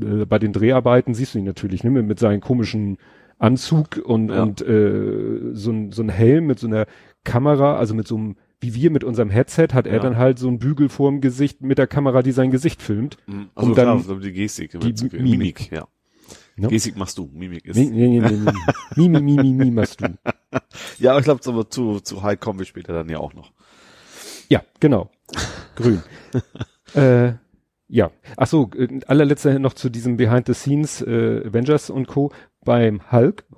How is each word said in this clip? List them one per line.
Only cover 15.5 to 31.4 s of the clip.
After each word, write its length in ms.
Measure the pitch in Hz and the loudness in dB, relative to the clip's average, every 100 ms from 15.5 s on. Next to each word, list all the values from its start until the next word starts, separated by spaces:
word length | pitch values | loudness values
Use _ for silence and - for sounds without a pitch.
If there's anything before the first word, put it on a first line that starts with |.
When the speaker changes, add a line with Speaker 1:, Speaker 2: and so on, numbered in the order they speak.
| - - | -6 -10
Speaker 2:
ja. 160 | 78 - _ _ _ _ - _ - | -10 -12 _ _ _ _ -20 _ -6
Speaker 1:
Ne? 100 | 107 | 0
Speaker 2:
Gestik 300 | 110 107 95 | 0 -2 -6
machst 200 | 92 - | -10 -10
du, 120 | 78 | -14
Mimik 320 | 73 92 85 - | -14 -14 -14 -4
ist 120 | 101 | 0
Speaker 1:
Nee, 80 | 139 | 2
nee, 180 | 110 123 | 4 4
nee, 100 | 120 | 4
nee, 180 | 110 104 | 2 2
nee. 140 | 104 101 85 - - - | -2 -2 -4 -6 -6 2
Mi, 100 | 175 | 4
mi, 140 | 156 | 4
mi, 160 | 143 143 | 4 4
mi, 120 | 135 | 4
mi 180 | 131 131 | 4 2
machst 300 | 117 123 - | 2 -2 -4
du. 60 | 131 85 120 | -8 -6 -10
Speaker 2:
<laughs> 760 | - _ 131 - - - - | -10 _ -8 -8 -16 -18 0
Ja, 120 | 123 | 2
aber 80 | 131 | 4
ich 40 | |
glaub, 240 | 139 131 127 | 2 0 -2
aber 220 | 117 107 | -4 -4
zu, 320 | - 117 101 | -4 -2 -4
zu 200 | - 98 | -6 -6
Hulk 200 | 104 101 | -4 -4
kommen 180 | - 95 | -6 -8
wir 60 | 95 | -10
später 260 | - 87 | -12 -8
dann 160 | 85 80 | -8 -6
ja 120 | 78 | -8
auch 140 | 73 | -10
noch. 200 | 76 - _ _ _ _ - _ - - - - | -14 -20 _ _ _ _ -20 _ -20 -20 -20 -2
Speaker 1:
Ja, 120 | 113 - _ | -2 -2 _
genau. 280 | 151 110 - _ - - - - - - | 2 2 -2 _ -16 -12 -12 -14 -18 -2
Grün. 260 | 117 95 - - - | 0 0 -4 -20 -8
Speaker 2:
<laughs> 600 | 127 - - - _ _ - | -8 -8 -14 -14 _ _ 2
Speaker 1:
Äh, 380 | 135 123 123 117 _ _ _ _ _ | 4 4 2 -2 _ _ _ _ _
ja. 240 | 117 87 - - - | 0 0 -4 -20 -4
Ach 120 | 123 | 0
so, 220 | 160 110 - | 2 0 -2
äh, 240 | 123 135 - | -4 -4 0
allerletzter 500 | 139 147 147 147 135 | 2 4 2 2 2
noch 140 | 135 | 0
zu 160 | - 131 | -2 -8
diesem 280 | 117 120 120 | -4 -4 0
Behind 300 | 120 123 120 | 2 2 0
the 60 | |
Scenes, 480 | 120 139 143 151 - | -4 0 -2 -2 -6
äh, 420 | 120 117 113 110 | -4 0 0 -2